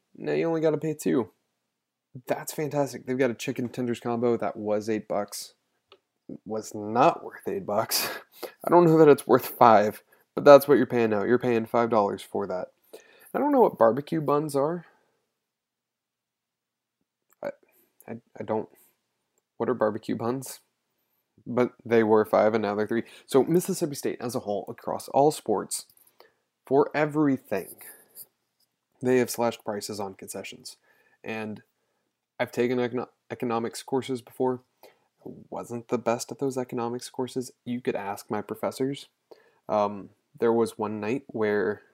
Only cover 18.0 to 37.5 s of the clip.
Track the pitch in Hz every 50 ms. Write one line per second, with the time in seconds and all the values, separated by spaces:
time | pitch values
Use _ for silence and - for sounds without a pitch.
18 | _ 113 113 117 - _ - - 107 - 107 110 90 - _ _ _ _ _ _
19 | _ _ _ _ _ _ _ _ _ _ _ - 117 127 123 110 110 107 104 110
20 | - - 107 110 117 117 131 135 131 - - - _ _ _ _ _ _ _ _
21 | _ _ _ _ _ _ _ _ _ 127 120 120 123 117 - _ - 110 117 113
22 | 113 107 110 107 107 - 98 98 104 110 113 110 104 101 101 104 107 104 117 113
23 | - - - - - - - 131 123 - 160 180 - - 180 - 175 147 139 -
24 | - 107 - - 117 123 113 120 - 104 101 95 - - 123 - - - - 107
25 | - - - 135 143 151 151 - - - 101 95 - - - - - _ _ _
26 | _ _ _ - - _ _ _ _ _ _ _ _ - 131 139 - - - 143
27 | 151 151 143 156 151 143 131 - - - 104 95 - - - - - - - -
28 | _ _ _ - - - _ _ _ _ _ _ _ _ _ _ _ _ _ _
29 | 127 127 127 127 120 - - - 120 117 - - - 113 104 104 - - 107 104
30 | 101 98 95 - - 98 - 95 95 - - - - - - _ _ _ _ _
31 | _ _ _ _ - - 110 110 110 107 104 - - _ _ _ _ _ _ _
32 | _ _ _ _ _ _ _ - 120 120 - 123 120 120 127 123 123 117 120 123
33 | - - _ _ _ - - - 127 120 113 117 117 104 - - - - 139 127
34 | 120 - 131 117 117 - - - 131 127 127 123 - _ _ _ - - _ _
35 | _ _ _ _ - 107 - - - - - - - - 120 120 - - 123 113
36 | - 113 117 120 - - 123 - 139 135 127 131 127 - 135 123 117 117 120 123
37 | - - - - 127 120 - 131 123 -